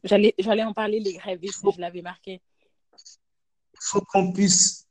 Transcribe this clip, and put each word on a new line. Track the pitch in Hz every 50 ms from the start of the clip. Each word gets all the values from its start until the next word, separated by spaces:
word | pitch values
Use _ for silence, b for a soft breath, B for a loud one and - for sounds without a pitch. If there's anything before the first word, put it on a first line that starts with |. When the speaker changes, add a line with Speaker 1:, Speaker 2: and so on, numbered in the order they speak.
| -
Speaker 1:
j'allais, | - 208 202 208 - - -
j'allais | 190 226 208 220 220
en | 220 208
parler, | 226 214 214 214 226
les | 214 196 175
grèves, | 165 - 208 185 175 170
Speaker 2:
Il | 202 185
faut | - - 196 196
Speaker 1:
je | 180
l'avais | 175 175 175 175 175
marqué. | 175 180 - _ 190 185 180 _ _ _ _ _ _ _ _ _ _ _
Speaker 2:
il | _ _ - - _ _ _ _ _ _ _ _ _ _ _ _ -
faut | - - - 202
qu'on | 196 - - 196 185 185 180
puisse | 196 202 185 - - - - - - - _